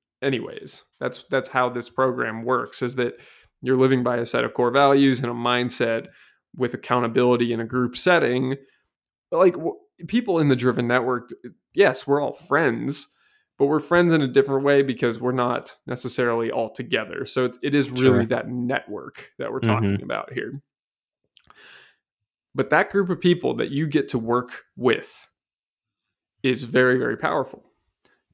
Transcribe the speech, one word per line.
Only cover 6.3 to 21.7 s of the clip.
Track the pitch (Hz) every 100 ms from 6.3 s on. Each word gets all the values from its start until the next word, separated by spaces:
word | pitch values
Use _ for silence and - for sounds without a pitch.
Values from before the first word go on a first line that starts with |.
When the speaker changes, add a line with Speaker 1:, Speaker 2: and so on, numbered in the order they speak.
| _ _ -
Speaker 1:
with | 123
accountability | 120 - 123 120 117 123 123 120
in | 117
a | 113
group | 127 123 123
setting. | - 175 131 123 127 139 - _ _ _ _ _ _
Like, | 165 185
w-, | - 165 - _ _ 170
people | 233 240 170
in | 147
the | 127
Driven | 123 120 120
Network, | 123 123 120 - - 123 - _
yes, | - 190 123 -
we're | 143
all | 143
friends, | - - 147 156 117 123 147 - _ _ _ _ _
but | 139
we're | 151
friends | 147 175 175
in | 165
a | 135
different | 127 139 135
way | 143 143
because | 135 117 127 117
we're | 123
not | 127 123 123 - - -
necessarily | 127 127 - 120 117 117
all | 120 113
together. | - 113 113 107 85 -
So | - 127
it, | 123
it | 147
is | 143 135
really | 127 131 120
Speaker 2:
Sure. | 113
Speaker 1:
that | 120 113
network | 123 123 139 - 104 65 - - _
that | 117
we're | 123
Speaker 2:
Mm-hmm. | 117 110 107
Speaker 1:
talking | 98
about | - 53 -
here. | 127 110 143 - _ _ _ _ _ _ _ _ _ -